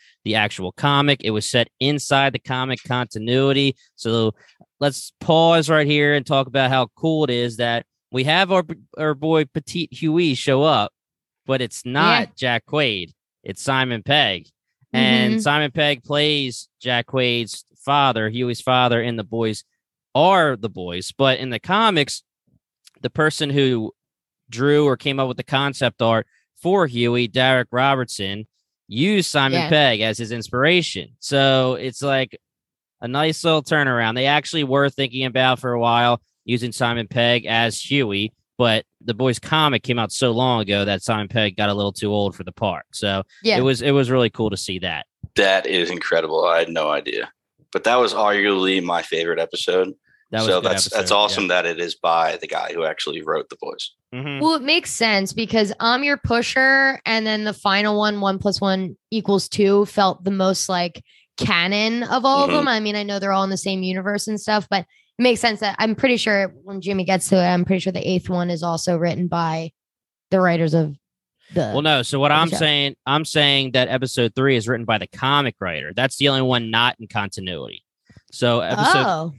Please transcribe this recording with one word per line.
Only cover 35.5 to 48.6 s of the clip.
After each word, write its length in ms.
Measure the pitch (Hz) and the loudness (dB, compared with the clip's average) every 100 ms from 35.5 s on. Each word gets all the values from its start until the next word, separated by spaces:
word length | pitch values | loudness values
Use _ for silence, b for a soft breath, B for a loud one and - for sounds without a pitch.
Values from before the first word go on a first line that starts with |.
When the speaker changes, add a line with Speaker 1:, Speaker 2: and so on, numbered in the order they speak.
| 123 | 2
Speaker 1:
for 140 | 127 | -2
a 80 | 120 | 0
while 400 | 117 120 120 120 _ _ - | 2 4 4 2 _ _ -4
using 260 | 120 120 | -4 -4
Simon 360 | - 120 120 107 | -2 -2 -2 -2
Pegg 380 | 120 120 120 104 | 0 2 2 0
as 340 | 113 117 - | 0 0 -2
Huey, 520 | - 139 113 98 107 - _ - | -2 -2 0 -2 -4 -8 _ 0
but 260 | 120 110 - _ | 2 2 -2 _
The 100 | 117 | -8
Boys 240 | 107 131 117 | -2 0 -2
comic 440 | - 156 151 117 | -2 0 2 0
came 160 | - 120 | -2 -2
out 140 | 110 | -4
so 180 | - 127 | -2 0
long 300 | 113 127 117 | 2 2 0
ago 240 | 101 101 | 0 0
that 180 | 101 95 | 0 -2
Simon 260 | - 107 98 | -2 -4 -2
Pegg 280 | 110 104 90 | -2 -2 0
got 140 | 104 | -2
a 40 | |
little 180 | 101 101 | 0 -2
too 200 | - 104 | -4 -2
old 240 | 104 101 - | -2 -2 -6
for 80 | |
the 80 | 90 | -12
part. 320 | - 101 78 - | -6 -4 -4 -10
So 320 | - 101 98 - b | -6 -2 -2 -6 b
Speaker 2:
Yeah. 140 | 220 185 | 0 2
Speaker 1:
it 40 | |
was, 200 | 131 120 | 2 2
it 80 | 135 | 2
was 180 | 139 123 | 2 2
really 200 | 131 117 | 2 0
cool 200 | - 107 | 0 -4
to 60 | 95 | -4
see 220 | - 92 | -6 -6
that. 260 | 90 76 - _ - - | -6 -8 -10 _ -6 0
Speaker 3:
That 300 | 98 95 - | 2 2 2
is 240 | 92 85 | -2 -2
incredible. 540 | 85 - 82 80 80 | -4 -2 0 0 0
I 140 | 87 82 | 2 2
had 80 | 82 | 2
no 220 | 82 76 | -2 -2
idea. 420 | 73 - 55 57 _ _ _ _ | -2 -4 -8 -8 _ _ _ _
But 120 | 95 | -4
that 120 | 113 123 | 2 2
was 180 | 113 | 2
arguably 680 | 104 104 101 101 95 | 2 0 2 2 2